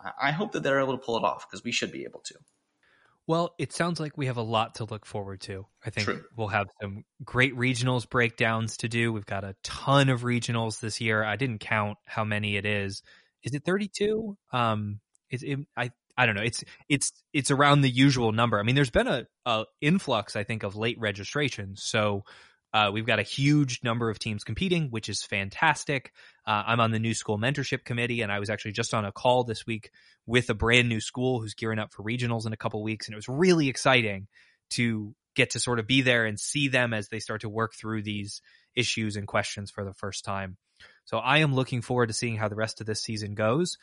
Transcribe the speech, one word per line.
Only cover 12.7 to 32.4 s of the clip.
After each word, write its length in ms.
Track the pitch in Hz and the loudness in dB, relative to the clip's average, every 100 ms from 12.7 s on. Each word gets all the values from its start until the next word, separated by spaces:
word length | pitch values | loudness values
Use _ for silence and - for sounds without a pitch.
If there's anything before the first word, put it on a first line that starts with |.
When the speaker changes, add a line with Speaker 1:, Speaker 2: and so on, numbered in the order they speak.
| 104 98 98 - - _ _ | -2 -2 -6 -14 -20 _ _
Speaker 2:
Is 120 | 117 | -6
it 100 | 143 | -4
thirty-two? 720 | 170 196 208 - 208 220 220 202 _ | 0 -2 -2 -2 0 0 -4 -10 _
Um, 480 | 127 117 107 104 104 _ _ - | 0 2 0 -2 -6 _ _ -10
it's, 120 | 123 | -8
it, 160 | 139 139 143 - | -4 -6 -6 -6
I, 140 | 123 - _ - | -6 -8 _ 2
I 100 | 120 | 2
don't 80 | |
know. 80 | 101 | 2
It's, 220 | 113 - - - - | -2 -4 -10 -12 -2
it's, 240 | 143 - - _ | 0 0 -6 _
it's 180 | 147 127 | -2 2
around 320 | 139 143 143 | 6 8 8
the 80 | 135 | 6
usual 420 | 123 139 127 113 | 6 6 6 4
number. 260 | 110 120 104 | 4 2 2
I 40 | |
mean, 120 | 107 | 2
there's 160 | 135 135 | 4 4
been 180 | 190 240 | 2 2
a, 180 | 135 - _ | 0 -4 _
a 200 | 123 110 110 - | -2 -2 -2 -2
influx, 560 | 147 190 - 113 - 110 | 2 2 2 0 0 -4
I 80 | |
think, 180 | 104 110 | -4 -4
of 140 | 104 104 | -4 -2
late 220 | 117 117 | -4 -2
registrations. 840 | 107 98 98 143 151 - 98 98 | -4 -4 -4 -2 -2 -4 -10 -8
So, 420 | - 113 104 101 - - - _ _ | -2 2 2 0 -6 -18 -20 _ _
uh, 180 | 110 104 | 2 2
we've 140 | 107 113 | 2 0
got 140 | 107 | 0
a 20 | |
huge 640 | 101 - 139 147 139 120 | 0 2 4 4 2 0
number 260 | 120 120 113 | -2 0 -2
of 80 | 101 | -2
teams 240 | 117 104 | -6 -6
competing, 460 | - 110 185 175 143 | -6 -4 0 0 -2
which 180 | 113 - | -4 -6
is 140 | 98 | -6
fantastic. 880 | - 101 98 - 160 143 - 135 - _ - _ | -4 -4 -4 2 2 2 0 -4 -6 _ -20 _
Uh, 200 | - 107 107 | -2 0 2
I'm 140 | 117 | 4
on 100 | 113 | 4
the 80 | 110 | 2
new 160 | 113 | 0
school 240 | 110 - 104 | -2 -2 0
mentorship 460 | 120 147 127 131 | 0 -2 -2 -4
committee, 360 | - 120 120 117 | -4 -4 -2 -2
and 120 | 104 | -2
I 80 | 101 | -2
was 100 | 104 | -2
actually 220 | 104 107 | -4 -4
just 200 | 101 113 | -4 -2
on 100 | 117 | -2
a 80 | 101 | -2
call 320 | - 127 127 | 0 4 4
this 200 | 120 107 | 2 -4
week 280 | - 110 - _ _ _ - | -6 -8 -8 _ _ _ 2
with 240 | 123 - | 4 4
a 40 | |
brand 340 | 107 113 123 120 | 2 4 6 4
new 120 | 110 | 0
school 400 | - 127 127 123 | -4 -2 -2 -2
who's 140 | 110 | -4
gearing 240 | - 110 110 | -6 -4 -2
up 140 | 101 | -6
for 100 | - | -8
regionals 440 | 104 123 120 113 | -6 -2 0 -2